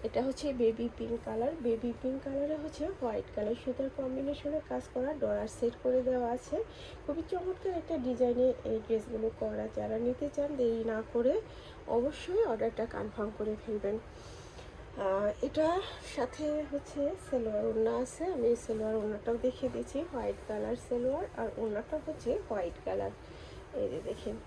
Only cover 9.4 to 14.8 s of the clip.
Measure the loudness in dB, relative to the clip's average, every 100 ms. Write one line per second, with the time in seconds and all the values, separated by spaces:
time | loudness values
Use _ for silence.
9.4 | 0 0 -2 0 0 2 2 2 0 0
10.4 | 0 4 4 4 2 0 0 4 6 4
11.4 | 0 -14 -14 -14 0 2 2 -2 0 4
12.4 | 4 4 0 0 -4 -2 -4 -2 -4 -2
13.4 | -2 -2 -2 -2 0 -2 -4 -14 -14 -14
14.4 | -14 -14 -14 -14